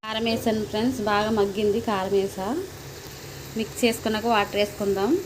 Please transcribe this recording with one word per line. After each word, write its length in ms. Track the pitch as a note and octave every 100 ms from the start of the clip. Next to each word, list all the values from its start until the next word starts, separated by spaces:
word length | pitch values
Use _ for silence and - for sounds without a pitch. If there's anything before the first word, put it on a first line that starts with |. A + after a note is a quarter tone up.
కారం 220 | A3 A3 A3+
వేసాను 360 | A3+ A#3+ A3 G#3
ఫ్రెండ్స్, 280 | G#3+ A#3+ B3+ G#3
బాగా 180 | G#3 G#3+ A3
మగ్గింది. 420 | G3+ G3 G#3 G#3 A3+
కారం 240 | G3+ F#3 G3
వేసా, 280 | G3 G3 F#3+ D4+ F#4+ - - - - - - - - A3
మిక్స్ 200 | - -
చేసుకున్నాక 440 | A#3+ A3+ A3+ A3 A3+ A3
వాటర్ 240 | G3+ G3+
వేసుకుందాం. 500 | G#3 - G3+ F#3+ G3+ F4